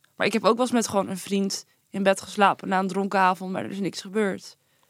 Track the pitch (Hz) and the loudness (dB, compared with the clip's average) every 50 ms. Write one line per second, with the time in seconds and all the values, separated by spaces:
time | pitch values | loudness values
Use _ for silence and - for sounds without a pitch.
0 | _ _ _ - - 214 220 220 180 208 226 226 254 240 240 233 214 - - 196 | _ _ _ -2 0 0 2 4 4 4 4 4 2 2 2 0 0 0 0 -2
1 | 190 - 190 175 - - 202 196 190 190 - - - _ _ _ _ _ - 196 | 0 0 -6 -8 -6 -4 -2 -2 0 -2 -4 -8 -10 _ _ _ _ _ -6 0
2 | 196 196 196 - - - - 208 202 185 143 - - 190 190 185 196 185 180 196 | 2 2 2 2 -2 -6 2 4 4 4 4 2 -2 -2 0 0 0 0 -2 -2
3 | 196 196 208 190 185 185 190 180 185 185 190 127 107 - 196 196 196 - - - | -2 0 2 2 4 2 2 0 -4 -6 -6 -6 -6 -6 -6 -4 -4 -6 -6 -8
4 | - 190 185 220 208 190 190 190 - - - _ _ _ _ _ _ | -12 -6 -2 -2 -2 -2 -2 -6 -10 -18 -20 _ _ _ _ _ _